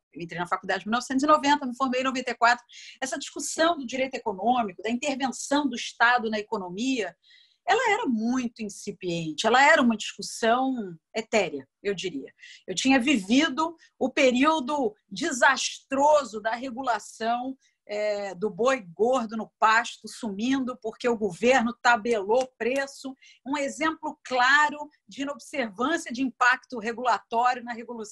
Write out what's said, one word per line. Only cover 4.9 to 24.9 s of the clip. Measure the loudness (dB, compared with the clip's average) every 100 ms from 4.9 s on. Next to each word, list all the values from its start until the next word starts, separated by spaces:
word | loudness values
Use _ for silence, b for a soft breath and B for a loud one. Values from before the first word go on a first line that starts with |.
intervenção | -2 -2 -2 -4 -4 -2 0 0
do |
Estado | -4 -6 2 4 4 0
na | -4
economia, | -4 -6 -6 -4 -2 -2 -4 -10 b b b b
ela | 0 2 2
era | 0 0
muito | -2 0 -2 -4 -8
incipiente, | -12 -10 -12 -8 -4 -4 -4 -2 2
ela | 6
era | 6 6
uma | 4 2
discussão | -4 -10 -12 -2 2 2 2 -2 -6 -10 _
etérea, | -8 -2 0 0 -4 -12 _
eu | -6
diria. | -4 -6 -8 -12 _ B B B
Eu |
tinha | -2 4 4
vivido | 4 0 4 4 4 0 -4 -6 b -4
o | -2
período | 4 4 6 4 2 0 -2 -2 -6 -14
desastroso | -6 -6 2 4 4 -2 -8 -4 2 4 4 2 -6
da | -6 -6
regulação, | -8 -6 -4 -4 -6 -6 -4 -2 -4 -12 _ _ -10
é, | -4 -4 -4 -6
do | -4 -4
boi | 0 0 0 -2
gordo | -2 2 2 -2 -8
no | -10 0
pasto | 4 4 2 -6 -16
sumindo | -10 -8 -4 0 0 -2 -6
porque | -10 -4 -2
o | 0
governo | -2 2 4 4 2 0
tabelou | 2 4 2 0 2 0
o | 0 -4
preço. | -2 -2 -4 -8 -14 -14 b b -6
Um | -4
exemplo | -4 -2 -2 -2 -8 -10
claro | -2 2 4 6 4 0 -12